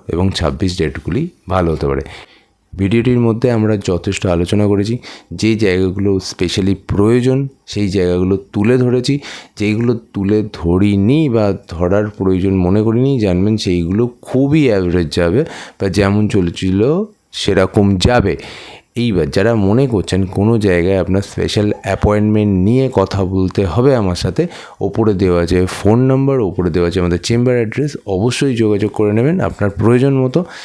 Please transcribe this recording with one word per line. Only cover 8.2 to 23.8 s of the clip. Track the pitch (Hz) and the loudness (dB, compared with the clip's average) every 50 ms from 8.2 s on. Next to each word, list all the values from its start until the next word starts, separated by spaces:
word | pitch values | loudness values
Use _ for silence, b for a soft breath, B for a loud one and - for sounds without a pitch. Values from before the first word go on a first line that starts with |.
| 92 95 95 | 2 0 0
তুলে | 95 - - - 104 101 113 123 131 | 0 -2 -4 -4 -2 0 2 2 2
ধরেছি, | 123 123 120 127 123 - 139 143 B B B B B B B | 2 2 0 0 0 0 -2 -4 B B B B B B B
যেইগুলো | - 104 104 107 107 117 120 120 | -4 -2 -2 0 0 0 0 -2
তুলে | 117 - - - 101 98 98 107 107 104 104 - | -2 -6 -10 -6 -4 0 0 2 0 0 -2 -6
ধরিনি | - 80 85 87 92 98 104 101 98 98 107 135 156 160 147 | -4 -2 0 2 2 4 2 2 2 2 2 2 2 2 2
বা | 113 113 107 101 98 101 - - | 0 0 0 0 -2 -4 -6 -10
ধরার | - 82 90 90 92 104 107 107 | -6 -2 -2 0 2 0 0 -2
প্রয়োজন | 101 - 98 95 95 92 90 98 98 | -4 -2 0 0 0 2 2 0 0
মনে | 95 90 87 95 104 107 | 2 2 2 2 2 2
করিনি, | 110 110 117 127 139 139 127 | 0 0 0 0 0 0 0
জানবেন | 107 98 90 90 95 104 110 | 0 0 0 2 0 0 0
সেইগুলো | 107 - 101 92 87 85 82 95 104 120 120 120 - - | 0 0 0 0 0 0 0 0 0 -2 -2 -4 -8 -10
খুবই | - - 131 135 139 143 160 147 127 | -4 -2 0 0 2 2 2 2 2
অ্যাভারেজ | 107 98 92 87 85 90 87 76 - | 2 2 0 0 0 0 0 0 0
যাবে | - 87 85 87 117 156 - B B B B B B | 0 0 2 2 0 0 -2 B B B B B B
বা | 98 98 | -4 -2
যেমন | 87 98 101 98 101 104 104 101 | 0 2 2 2 2 2 0 0
চলেছিল | 104 107 92 85 82 - - 95 92 98 107 131 156 180 214 220 - _ _ _ - | 0 0 0 0 -2 -4 -2 0 0 2 2 2 0 0 -2 -6 -10 _ _ _ -12
সেরকম | - - - 98 90 95 95 - - 101 101 98 | -6 -2 0 2 2 2 2 2 2 2 4 2
যাবে। | 92 85 - 120 123 98 98 78 69 B B B B B B B B B B - | 4 2 4 4 2 2 0 -2 -4 B B B B B B B B B B -6
এইবার | - 120 120 104 87 - 71 | -4 -2 0 0 0 0 0
যারা | - 98 98 110 117 | 0 0 2 2 2
মনে | 110 101 95 104 120 139 | 2 2 2 2 2 2
করছেন | 135 117 98 82 - - 92 95 | 2 0 -2 -2 0 -2 -2 -2
কোনো | 90 - - 98 110 117 117 | -2 0 0 2 2 2 2
জায়গায় | 101 101 90 87 85 92 98 95 | 2 2 2 2 2 2 0 0
আপনার | 87 82 90 98 101 | 0 0 -2 -2 -2
স্পেশাল | - - - 90 85 - 110 104 104 104 - - | -4 -6 -6 -4 -2 0 0 0 0 -2 -4 -4
অ্যাপয়েন্টমেন্ট | 98 95 - - 104 104 104 104 107 107 107 107 104 101 92 90 | -4 -2 0 0 0 2 2 2 2 2 2 2 2 2 2 2
নিয়ে | 101 117 131 135 131 - | 2 2 2 0 0 0
কথা | 95 95 92 - 98 95 | 0 0 0 0 -2 -2
বলতে | 90 95 95 95 92 - - 101 | -2 -2 -2 -4 -2 -2 -2 -2
হবে | 90 78 101 | -2 0 0